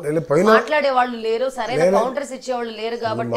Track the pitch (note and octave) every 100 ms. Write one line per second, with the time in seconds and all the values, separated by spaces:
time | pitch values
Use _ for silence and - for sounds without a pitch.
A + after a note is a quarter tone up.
0 | D3 D#3+ D3 D3 G#3 A3 A3 D4+ C#4 B3+
1 | B3 A#3 A3 A3+ C4 B3+ A3 F#3+ F3 G3
2 | A#3+ C4 C4+ C4 B3+ A#3+ A#3 G#3+ A3+ A#3
3 | A3+ A3 A#2